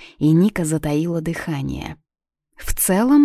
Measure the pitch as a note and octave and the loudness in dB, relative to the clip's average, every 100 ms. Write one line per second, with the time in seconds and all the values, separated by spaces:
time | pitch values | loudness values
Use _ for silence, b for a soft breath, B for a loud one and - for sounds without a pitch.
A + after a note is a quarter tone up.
0 | B B D3+ E3 G#3 - D#3 D#3 D3+ D3+ | B B 2 4 2 0 -4 -4 -2 -2
1 | E3+ E3+ D#3+ E3 - C#3+ C3+ C3+ - D#3 | -2 -4 -6 -8 -8 -6 -6 -8 -10 -14
2 | _ _ _ _ _ _ - - - F#3+ | _ _ _ _ _ _ -6 -4 0 0
3 | B3 D4 | 4 6